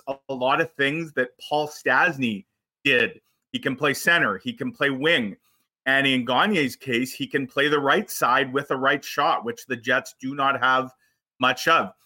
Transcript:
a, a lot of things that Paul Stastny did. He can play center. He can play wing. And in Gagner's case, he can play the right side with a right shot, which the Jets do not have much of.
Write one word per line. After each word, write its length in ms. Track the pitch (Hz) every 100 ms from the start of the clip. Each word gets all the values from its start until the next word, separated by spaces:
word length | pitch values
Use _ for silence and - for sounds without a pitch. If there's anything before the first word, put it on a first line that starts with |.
| -
a, 80 | 139 -
a 60 |
lot 260 | 127 135 143
of 120 | 165
things 380 | - 139 156 165
that 160 | 135 123 -
Paul 260 | - 151 151
Stastny 760 | - 147 131 175 139 123 101 - _ _ _
did. 360 | 143 123 110 - _ _ _
He 60 | 123
can 160 | 139
play 200 | 131 147
center. 440 | 135 - 170 131 95
He 140 | 127
can 180 | 117 127
play 200 | - 143
wing. 460 | 131 156 165 107 - _ _ _ _ 131
And 200 | 135 139
in 180 | 131
Gagner's 520 | 120 127 190 185 131 -
case, 360 | 139 117 127
he 140 | - 135
can 220 | 143 131
play 180 | - 147
the 140 | 147
right 280 | 139 165 208
side 440 | - 127 127 139
with 180 | 135 -
a 60 | 135
right 280 | 135 143
shot, 400 | - - 156 117
which 220 | 113 117 -
the 100 | 120
Jets 380 | 117 131 - -
do 160 | 131 143
not 240 | 139 131
have 320 | 127 131 127 - _ _ _ -
much 260 | 127 131 -
of. 260 | 165 101 -